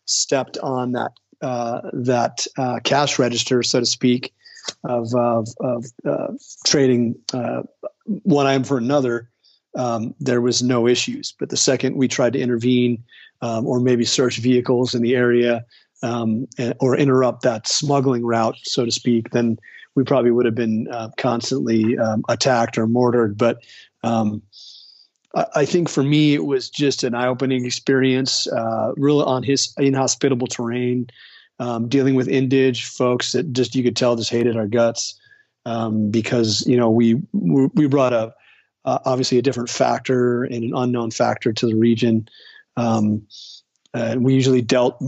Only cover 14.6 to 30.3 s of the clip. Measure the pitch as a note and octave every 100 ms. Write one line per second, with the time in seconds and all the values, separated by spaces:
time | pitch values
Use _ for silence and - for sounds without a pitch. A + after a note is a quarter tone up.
14.6 | B2 B2 B2 B2 A#2 B2+ B2 A#2+ A#2+ A#2
15.6 | A#2+ _ _ _ A#2 A#2+ A2+ A2 C3 -
16.6 | A#2 - C3 - C#3+ C3 B2+ A#2 B2+ A2
17.6 | - - D3 C#3+ C3 A#2+ A#2 A#2 A2+ -
18.6 | - - A#2 A2+ - A#2 A2+ B2 A#2 A2
19.6 | - - - - B2+ C#3 A#2+ A#2+ A#2+ A2+
20.6 | A2+ A2 - A#2+ A2+ - - A#2+ A#2 C3
21.6 | - A2+ A2 - A2 G#2+ - A#2 C3+ B2
22.6 | A#2 - A2 A#2+ B2 A#2+ A2 G#2 A#2+ A#2
23.6 | - - - _ A#2 A2+ G#2+ G#2 - -
24.6 | - - - _ _ _ _ - E3+ D#3+
25.6 | C#3 F3+ E3 - C#3 D3 D3+ D3 D3+ C3+
26.6 | - - D3 C3 C3 A#2+ B2+ B2+ C3 C3
27.6 | B2 A#2+ - C3+ C3 B2+ C3 - - -
28.6 | A2+ A2 A2 - C#3 D3 D3 C3 B2+ C#3
29.6 | - - C#3 C3+ C3 - C#3+